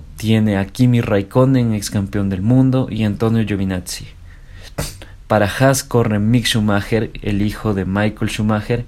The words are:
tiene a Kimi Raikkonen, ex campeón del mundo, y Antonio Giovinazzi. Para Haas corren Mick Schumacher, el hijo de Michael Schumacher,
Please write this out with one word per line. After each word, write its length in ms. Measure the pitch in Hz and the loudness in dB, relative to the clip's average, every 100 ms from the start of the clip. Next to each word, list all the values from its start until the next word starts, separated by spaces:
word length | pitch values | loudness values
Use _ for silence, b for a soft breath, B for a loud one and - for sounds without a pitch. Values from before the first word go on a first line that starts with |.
| - - | -14 -6
tiene 400 | 110 110 107 98 | 2 2 4 2
a 80 | 98 | -2
Kimi 340 | - 123 120 | 2 2 4
Raikkonen, 760 | 117 104 98 127 131 135 117 | 2 0 0 2 4 4 2
ex 160 | 107 104 | 0 -2
campeón 400 | 107 95 104 98 | -4 -2 -2 -2
del 100 | 95 | 0
mundo, 460 | 101 127 131 131 131 | 2 4 4 2 0
y 140 | 110 | -2
Antonio 420 | 107 101 113 113 | -2 0 0 0
Giovinazzi. 640 | 104 101 95 92 90 - - - - B B B B B - B B B - | 0 -2 -2 -4 -6 -12 -14 -18 -20 B B B B B -12 B B B 0
Para 200 | 107 101 | 0 2
Haas 360 | - 135 135 | 2 2 2
corren 480 | - 120 110 104 104 | 0 0 2 0 2
Mick 160 | 120 113 | 2 2
Schumacher, 640 | 117 107 101 - 113 113 - | 0 2 0 0 -2 -2 -6
el 220 | 104 101 | -4 -2
hijo 320 | 104 104 110 | -2 -2 -2
de 100 | 98 | -2
Michael 460 | 92 98 107 104 107 | 0 0 0 -2 -4
Schumacher, 540 | - 107 107 104 120 | -2 0 0 -2 -4